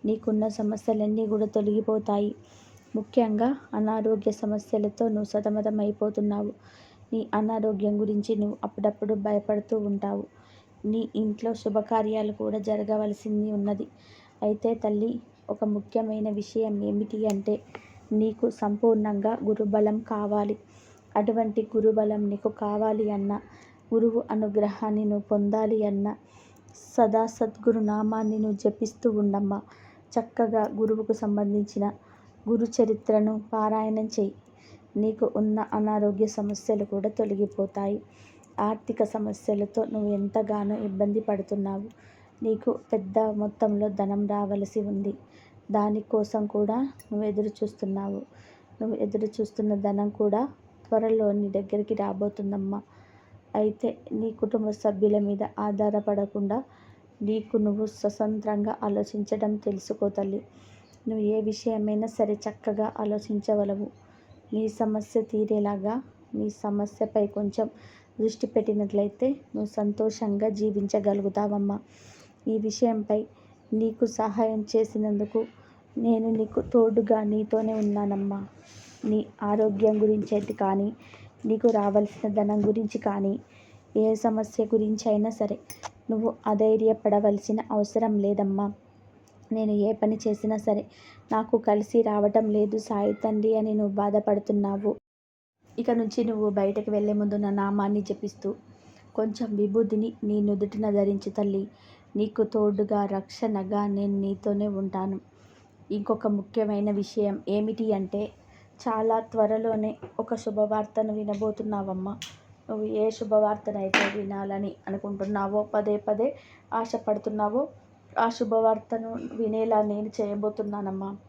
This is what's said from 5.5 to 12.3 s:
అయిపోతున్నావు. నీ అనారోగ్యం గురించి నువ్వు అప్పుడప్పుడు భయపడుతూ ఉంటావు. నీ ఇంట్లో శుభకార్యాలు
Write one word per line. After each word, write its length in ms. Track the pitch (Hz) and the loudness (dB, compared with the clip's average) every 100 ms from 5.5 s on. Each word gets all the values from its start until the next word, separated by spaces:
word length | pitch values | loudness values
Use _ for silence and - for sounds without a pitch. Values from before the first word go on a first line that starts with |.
| 214 214 214 | 0 0 0
అయిపోతున్నావు. 720 | 202 208 214 214 208 202 208 - - - - - - | 0 0 -2 0 0 0 -4 -8 -20 -20 -20 -20 -6
నీ 140 | 226 220 | -6 -2
అనారోగ్యం 680 | 214 214 226 214 202 208 208 | 0 0 0 0 0 0 0
గురించి 340 | 208 208 208 220 | 0 0 0 0
నువ్వు 220 | 208 208 | 0 -2
అప్పుడప్పుడు 500 | 208 - 208 208 208 | -6 0 -2 0 -2
భయపడుతూ 640 | 214 208 208 208 208 208 226 | -2 0 -2 0 -2 0 -2
ఉంటావు. 460 | 208 196 202 202 - - - - _ - 208 | -2 -2 -2 -4 -6 -14 -20 -20 _ -8 -4
నీ 240 | 220 226 - | -2 -2 -2
ఇంట్లో 380 | 220 208 226 | -2 -2 -4
శుభకార్యాలు 800 | 220 220 208 208 226 214 220 214 | -4 -2 -2 0 0 0 0 -2